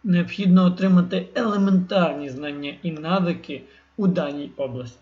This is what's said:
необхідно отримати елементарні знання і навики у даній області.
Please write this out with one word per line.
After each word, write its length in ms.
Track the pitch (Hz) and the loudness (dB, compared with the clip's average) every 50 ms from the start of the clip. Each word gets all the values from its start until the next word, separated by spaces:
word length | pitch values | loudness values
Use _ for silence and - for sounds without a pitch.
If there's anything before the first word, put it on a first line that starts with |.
| - | 2
необхідно 600 | 208 175 175 175 - - - 202 185 180 185 185 | 2 2 2 2 -2 -6 -2 4 6 6 6 6
отримати 640 | 180 180 - 190 190 185 180 170 - 190 185 180 - - | 4 2 2 2 4 4 4 4 2 -2 -6 -6 -4 -6
елементарні 960 | 254 240 220 202 202 196 196 190 180 180 - 208 190 175 156 143 147 147 139 | -4 -2 -2 0 0 2 4 4 2 2 2 2 2 2 2 0 -4 -8 -10
знання 440 | 127 135 147 147 143 143 143 143 - - | -10 -10 -10 -10 -10 -8 -10 -10 -10 -8
і 100 | - 170 | -8 -8
навики 680 | 160 151 151 165 185 196 180 170 165 - - - 143 127 - - _ _ _ _ _ | -8 -6 -4 -2 0 0 0 0 -2 -4 -8 -12 -12 -12 -14 -20 _ _ _ _ _
у 100 | - 202 | 0 0
даній 460 | 185 - 170 151 143 143 143 143 - - | 0 2 0 -2 -4 -6 -8 -10 -12 -8
області. 440 | - 139 131 120 123 123 117 - _ | -8 -8 -6 -6 -10 -12 -12 -16 _